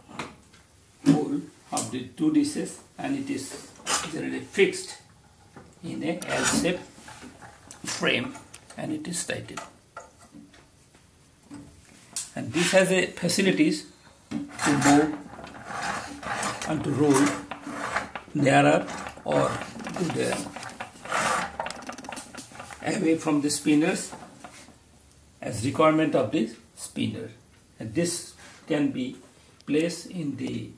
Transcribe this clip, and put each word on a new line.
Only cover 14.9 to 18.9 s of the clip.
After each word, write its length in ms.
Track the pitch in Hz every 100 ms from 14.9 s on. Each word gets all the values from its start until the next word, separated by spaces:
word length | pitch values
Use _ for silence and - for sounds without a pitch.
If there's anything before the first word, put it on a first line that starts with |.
| 143 151 - - - - - - - - - - - - - - - -
and 140 | 156
to 60 | -
roll 360 | 127 147 135 143 - - - - - - - - - -
nearer 520 | 147 135 139 147 165 -